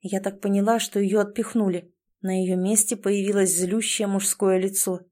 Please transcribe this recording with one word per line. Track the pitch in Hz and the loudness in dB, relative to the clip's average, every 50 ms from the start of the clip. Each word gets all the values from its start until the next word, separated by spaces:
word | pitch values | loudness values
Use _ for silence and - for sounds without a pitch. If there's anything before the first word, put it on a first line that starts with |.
Я | _ 190 - 190 | _ -4 -4 -2
так | 190 196 196 196 | -4 -4 -8 -4
поняла, | - 202 196 202 196 208 233 233 | -2 0 2 2 4 2 2 0
что | 220 - - 202 | 0 -2 -2 0
её | 202 190 190 214 | 0 2 2 2
отпихнули. | 208 202 202 - 226 - - 233 214 196 180 175 170 - _ _ _ _ _ _ | 2 0 -2 -6 -6 -2 0 0 0 2 0 -2 -6 -10 _ _ _ _ _ _
На | - 190 185 190 | -6 -2 0 0
её | 190 180 185 | 0 0 0
месте | 185 180 190 220 214 - - 247 | 0 0 2 2 2 2 0 -2
появилось | 208 - 196 202 202 196 202 202 202 196 185 165 | -4 0 0 0 0 0 0 2 2 2 2 2
злющее | 170 185 180 190 226 214 - - - 220 202 | 0 0 0 0 -2 -2 -2 -2 -2 -2 0
мужское | 196 196 196 - - - 208 190 190 185 | -2 -2 0 -2 -2 0 2 2 2 2
лицо. | 185 196 196 - - - 185 180 180 _ | 0 0 -2 -2 -2 -2 -4 -6 -8 _